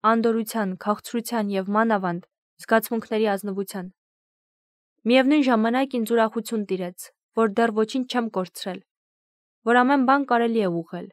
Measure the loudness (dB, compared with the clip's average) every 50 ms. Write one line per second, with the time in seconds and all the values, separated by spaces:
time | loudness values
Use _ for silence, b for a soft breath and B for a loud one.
0 | 2 2 2 4 2 2 0 0 -4 -4 -4 -4 -4 -4 -6 -6 -4 -4 -4 -4
1 | -4 -6 -6 -6 -4 -4 -4 -4 -2 -2 -2 -4 -2 0 0 0 2 2 0 0
2 | 0 -2 -4 -6 -10 _ _ _ _ _ _ _ -2 2 2 2 2 0 -6 -6
3 | -4 -4 -2 0 0 0 0 -2 -4 -6 -6 -6 -8 -8 -8 -10 -12 -12 _ _
4 | _ _ _ _ _ _ _ _ _ _ _ _ _ _ _ _ _ _ _ _
5 | _ 4 4 6 6 6 4 4 4 4 2 2 2 2 0 0 -2 -2 -2 -4
6 | -2 0 2 2 2 0 0 -6 -6 -4 -6 -6 -4 -4 -4 -6 -6 -10 -10 -14
7 | -20 -20 _ _ _ _ _ 0 0 0 2 0 0 2 2 0 -2 0 -2 -6
8 | -6 -2 -4 -4 -4 -2 -4 -6 -6 -6 _ -12 -10 -10 -10 -10 _ _ _ _
9 | _ _ _ _ _ _ _ _ _ _ _ _ _ 2 4 4 4 4 4 2
10 | 4 4 2 2 2 2 2 2 2 2 0 0 0 0 -2 -2 -6 _ -12 -12
11 | -12 -14